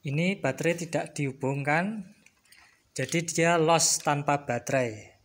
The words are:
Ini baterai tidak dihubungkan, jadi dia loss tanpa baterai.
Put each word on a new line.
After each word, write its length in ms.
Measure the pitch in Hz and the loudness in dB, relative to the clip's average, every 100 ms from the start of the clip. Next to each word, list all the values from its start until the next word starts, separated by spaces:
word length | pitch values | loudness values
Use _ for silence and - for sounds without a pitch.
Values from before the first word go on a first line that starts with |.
| 151 | -4
Ini 320 | 143 175 196 | -2 -2 0
baterai 400 | 135 131 156 170 | -2 0 -2 -2
tidak 320 | 160 165 160 | -2 -4 -4
dihubungkan, 960 | - 139 131 131 139 139 151 190 220 185 - _ _ _ - - _ _ | -4 -4 -2 -4 -2 0 0 0 -6 -12 -18 _ _ _ -20 -20 _ _
jadi 240 | - - 170 165 | -6 -2 -2 -2
dia 260 | - 165 170 | 0 4 4
loss 400 | 156 165 - - | 4 4 4 2
tanpa 480 | - 143 143 143 - | 0 0 2 0 0
baterai. 640 | 120 - 135 123 107 - _ | -4 0 0 0 -6 -16 _